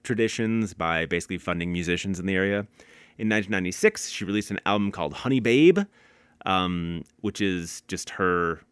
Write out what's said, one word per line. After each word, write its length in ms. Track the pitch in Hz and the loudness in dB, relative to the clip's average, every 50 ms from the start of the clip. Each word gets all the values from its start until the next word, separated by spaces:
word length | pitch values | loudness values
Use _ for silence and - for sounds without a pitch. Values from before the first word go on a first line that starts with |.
traditions 720 | - - 120 107 113 110 - - 113 110 113 113 110 95 90 | -6 -2 0 0 0 0 0 -2 -2 0 0 0 0 -2 -2
by 320 | - 85 82 82 80 82 | -2 0 0 0 0 0
basically 320 | 80 87 85 - - 92 | 0 -2 -2 -2 -4 -6
funding 340 | 87 - 92 87 85 85 87 | -6 -4 -4 -2 -2 -2 -2
musicians 480 | 87 87 85 82 87 85 - 98 95 87 | -2 -2 0 0 0 0 -2 -4 -4 -2
in 60 | 90 | -2
the 100 | 95 95 | 0 0
area. 300 | 92 95 98 101 101 101 - _ - - - - - - - _ - | 2 2 2 0 0 -2 -6 _ -20 -20 -20 -20 -20 -20 -20 _ -4
In 80 | 110 | -2
nineteen 240 | 107 107 107 98 95 | 0 0 0 0 0
ninety-six, 580 | 107 95 92 92 90 - - 214 - - - - | 0 0 0 -2 0 2 2 2 2 0 -6 -10
she 160 | - - 104 | -8 -6 -4
released 240 | 87 101 107 101 - | -2 -2 -2 -2 -2
an 100 | 104 - - | -6 -4 0
album 260 | 98 101 104 101 101 | 0 2 2 0 -2
called 220 | 95 92 85 73 - | -2 -4 -4 -4 -4
Honey 260 | - - 127 135 131 | -4 -2 0 0 2
Babe, 380 | 104 120 120 139 156 175 175 202 202 - _ _ _ _ _ _ _ _ _ _ - | 4 4 6 8 8 8 6 6 0 -4 _ _ _ _ _ _ _ _ _ _ -2
um, 560 | 95 95 92 92 90 90 87 85 85 85 82 - - _ _ | 0 0 2 2 0 -2 -2 -4 -4 -6 -8 -10 -12 _ _
which 200 | - 104 - - | -6 -6 -2 -2
is 400 | 104 98 92 87 85 87 - - - | -2 0 0 -2 -4 -8 -12 -14 -10
just 220 | - 95 87 - - | -10 -10 -8 -8 -10
her 500 | - - 95 90 90 87 87 85 80 - - _ | -4 0 0 2 2 2 0 0 -2 -6 -10 _